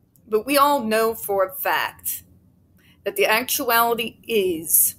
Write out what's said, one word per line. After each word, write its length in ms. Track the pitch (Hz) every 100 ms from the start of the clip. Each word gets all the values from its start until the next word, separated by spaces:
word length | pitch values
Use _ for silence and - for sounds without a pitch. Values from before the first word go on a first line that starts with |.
| _ _ -
but 180 | 214 226
we 120 | 285
all 260 | 285 285
know 320 | 220 220 226 226
for 280 | - 196
a 120 | 190 -
fact 680 | 190 156 113 - - - - _ _ _ _ _ _ _
that 120 | 202 -
the 100 | 202
actuality 920 | 220 254 - 247 233 233 233 226 - -
is 680 | 226 185 165 165 - -